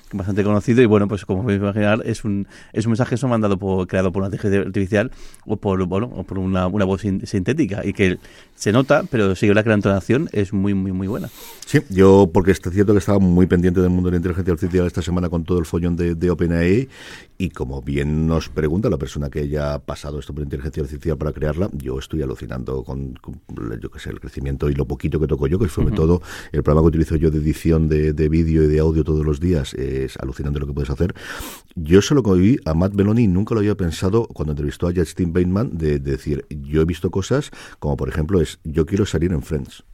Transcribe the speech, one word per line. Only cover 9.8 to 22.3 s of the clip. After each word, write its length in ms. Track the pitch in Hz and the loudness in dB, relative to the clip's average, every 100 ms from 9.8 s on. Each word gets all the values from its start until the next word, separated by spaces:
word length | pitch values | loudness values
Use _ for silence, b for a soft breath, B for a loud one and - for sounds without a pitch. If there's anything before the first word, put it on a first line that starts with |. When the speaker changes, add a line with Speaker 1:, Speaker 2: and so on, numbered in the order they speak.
| 101 98 - 123 170 | 2 0 2 0 0
Speaker 1:
es 220 | 104 95 | -2 -2
muy, 220 | 98 101 | 0 0
muy, 180 | 98 95 | 0 -2
muy 160 | 92 95 | -2 -4
buena. 200 | 107 - B B B - | -6 -8 B B B -6
Speaker 2:
Sí, 140 | - - | -6 -2
yo, 420 | 92 95 98 90 | 6 8 8 8
porque 200 | 95 90 | 4 2
está 180 | 87 90 | 2 0
cierto 220 | 95 101 | 0 4
que 80 | 101 | 4
estaba 180 | 104 101 | 4 4
muy 300 | 92 87 90 | 6 6 6
pendiente 320 | 90 90 92 | 4 4 4
del 100 | 90 | 2
mundo 200 | 92 90 | 2 2
de 20 | |
la 60 | 87 | 0
inteligencia 340 | 90 90 90 | -2 -2 -2
artificial 340 | 82 92 90 87 | -2 0 0 0
esta 160 | 92 | -2
semana 260 | 85 90 87 | -2 -2 -2
con 140 | 85 | -2
todo 160 | 82 90 | 0 -2
el 60 | |
follón 320 | 80 87 87 85 | 0 -2 -2 0
de, 180 | 87 | -2
de 160 | 82 87 | 0 0
OpenAI, 580 | 85 85 85 87 110 - B B B B - | 0 0 2 2 2 0 B B B B -6
y 100 | 90 | -6
como 320 | - 64 67 | -4 -8 -6
bien 460 | 64 69 71 76 80 | -4 -2 0 0 0
nos 220 | 80 - | 0 -2
pregunta 400 | - 76 90 113 | -2 -2 0 0
la 80 | 71 | -2
persona 320 | 69 73 71 | -4 -6 -6
que 180 | 76 73 | -6 -4
ya 260 | 73 73 | -4 -4
ha 40 | 71 | -6
pasado 400 | - 73 73 73 | -8 -12 -10 -10
esto 140 | - | -10
por 100 | 71 | -8
inteligencia 380 | 69 69 73 78 | -8 -6 -6 -6
artificial 340 | 71 73 82 69 | -8 -6 -4 -2
para 160 | 73 | -4
crearla, 360 | 67 76 78 101 | -2 -4 -2 -4
yo 260 | 71 64 65 | -6 -6 -8
estoy 240 | - 80 | -6 -6
alucinando 640 | 65 | -4